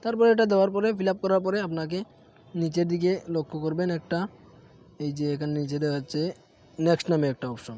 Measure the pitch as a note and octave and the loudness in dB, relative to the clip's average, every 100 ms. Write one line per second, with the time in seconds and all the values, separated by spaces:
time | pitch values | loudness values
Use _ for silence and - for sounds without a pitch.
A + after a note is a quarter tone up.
0 | A3+ A3+ A#3 A3+ A3+ G3 G3 G3 G#3+ G3+ | -4 4 6 6 6 4 4 2 0 0
1 | G3 F#3+ F#3+ F#3+ F#3 G3+ F#3+ E3 D#3+ F3 | 0 0 2 2 2 -2 -2 -4 -4 -6
2 | A3+ - - - - F3 E3 D#3+ F3 F3 | -8 -16 -20 -20 -10 -4 -2 0 0 0
3 | F3 F#3+ - E3 D3+ D#3+ D#3 D#3 F3+ E3 | 0 0 -2 -4 -4 -4 -4 -2 -2 -2
4 | - E3+ G3 - - - - - - _ | -4 -4 -4 -10 -20 -20 -20 -20 -20 _
5 | D3 C#3+ D3 C#3+ D3+ D3 C#3+ D3 D3+ C#3+ | -8 -4 -4 -2 -4 -4 -4 -2 -2 -2
6 | C3+ D3+ E3 - _ _ - - D#3+ E3 | -4 -4 -4 -6 _ _ -20 -2 2 2
7 | - D#3+ D3 B2+ - A#2 - | 2 0 0 -2 -8 -10 -12